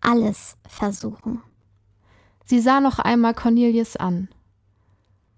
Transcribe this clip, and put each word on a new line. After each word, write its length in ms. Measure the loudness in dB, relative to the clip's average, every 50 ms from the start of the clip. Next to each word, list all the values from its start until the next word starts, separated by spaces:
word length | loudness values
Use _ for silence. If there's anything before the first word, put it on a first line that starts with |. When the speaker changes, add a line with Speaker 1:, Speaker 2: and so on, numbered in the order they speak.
Speaker 1:
alles 580 | 0 0 2 2 2 0 -2 -4 -6 -8 -10 _ -18 -20
versuchen.“ 760 | -10 -6 -4 -4 -4 -6 -8 -10 -10 -10 -8 -8 -8 -8 -10 _ _ _ _ _ _ _ _ _ _ _ _ _ _ _ _ _ _ _ _
Speaker 2:
Sie 160 | 0 0 2
sah 200 | 4 4 4 4
noch 180 | 2 2 0 0
einmal 340 | 0 0 2 2 2 2 0
Cornelius 640 | 0 0 2 2 4 4 2 2 0 -2 -2 -4
an. 320 | -6 -4 -4 -4 -4 -6 -8 _ _ _ _ _ _ _ _ _ _ _ _ _ _ _ _ _ _ _ _ _